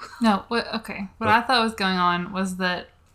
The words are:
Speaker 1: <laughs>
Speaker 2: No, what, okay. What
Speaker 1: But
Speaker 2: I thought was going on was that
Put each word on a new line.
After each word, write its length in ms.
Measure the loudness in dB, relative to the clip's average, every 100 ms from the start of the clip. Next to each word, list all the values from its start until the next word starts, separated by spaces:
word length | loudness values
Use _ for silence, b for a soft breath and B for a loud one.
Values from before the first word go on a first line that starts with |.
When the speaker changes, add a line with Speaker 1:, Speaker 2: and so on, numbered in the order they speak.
Speaker 1:
<laughs> 180 | -16 -2
Speaker 2:
No, 240 | 2 2 0
what, 240 | -4 -4
okay. 340 | -6 -8 -10 -10 -4
What 80 | 2
Speaker 1:
But 20 |
Speaker 2:
I 120 | 4
thought 200 | 4 2
was 100 | 2
going 220 | 0 0 2
on 360 | 2 2 -2
was 240 | -4 -4 -2
that 320 | -2 -2 -8 _ _